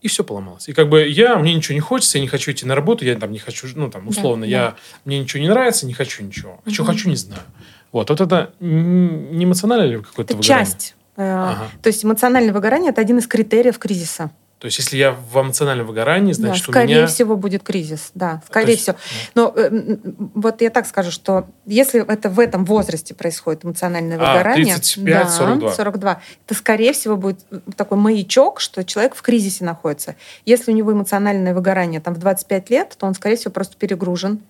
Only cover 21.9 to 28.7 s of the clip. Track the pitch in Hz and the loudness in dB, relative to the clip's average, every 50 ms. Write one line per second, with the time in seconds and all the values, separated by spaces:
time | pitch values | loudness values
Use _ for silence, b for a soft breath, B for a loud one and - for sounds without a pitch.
21.9 | - 233 208 - 214 214 - 214 180 196 240 233 226 185 185 175 214 214 196 - | 4 0 2 2 -4 -2 -2 -2 2 2 2 2 2 -2 0 2 2 2 2 0
22.9 | 180 156 - - - - - 170 160 - - 170 156 160 - 175 165 - - 180 | -4 -8 -8 -12 -16 -8 -6 -6 -6 -4 -6 -6 -6 -4 -6 -10 -8 -4 -4 -4
23.9 | 175 170 165 165 165 165 - 139 135 151 180 208 254 - 160 214 185 165 - - | -4 -4 -4 -4 -2 0 2 4 4 4 4 4 4 4 4 2 2 0 0 -2
24.9 | - 202 196 175 160 - 175 175 170 170 - - - - - - - 180 214 202 | -2 -2 0 2 4 4 4 2 2 0 2 2 2 2 0 0 -2 0 -2 -2
25.9 | 196 208 196 196 175 B B B B B _ - 220 - - - 220 214 226 247 | -2 -2 -2 -2 -2 B B B B B _ -8 -8 -4 0 0 2 4 4 2
26.9 | 294 - - 220 214 196 185 196 190 190 - _ - 180 _ - 202 - 202 202 | 2 2 -2 -2 -2 0 0 -4 -4 -4 -10 _ -16 -16 _ -14 -8 -8 -4 -2
27.9 | 196 196 208 214 220 208 190 190 - 247 277 370 - - - - | 2 2 4 4 2 2 0 0 4 4 4 4 2 -4 -10 -8